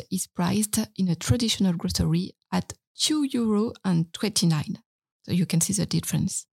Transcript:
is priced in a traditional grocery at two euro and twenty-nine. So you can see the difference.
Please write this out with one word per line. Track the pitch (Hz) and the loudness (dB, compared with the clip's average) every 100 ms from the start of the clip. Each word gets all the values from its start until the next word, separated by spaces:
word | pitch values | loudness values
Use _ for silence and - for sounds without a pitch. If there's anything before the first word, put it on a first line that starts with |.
| - | -4
is | 185 - | -6 -6
priced | - 175 196 214 - 214 - | -2 0 0 0 -2 -2 -2
in | 185 | -2
a | 160 | 0
traditional | - 247 226 - 190 | 2 2 2 2 2
grocery | 170 185 - 165 165 185 - _ | 2 -2 0 0 0 -2 -10 _
at | 185 - - _ - | -4 -4 -10 _ -4
two | - 311 | 0 0
euro | 277 247 226 208 220 - | 0 0 2 2 0 -2
and | 190 170 165 | 0 0 0
twenty-nine. | - 208 - 170 156 - - - _ _ _ - | -2 -2 2 2 2 -2 -10 -14 _ _ _ -4
So | |
you | 175 - | 0 2
can | 165 | 2
see | - | 0
the | 196 - | 0 0
difference. | 165 - - 190 - - | -2 -2 -2 -2 -4 -10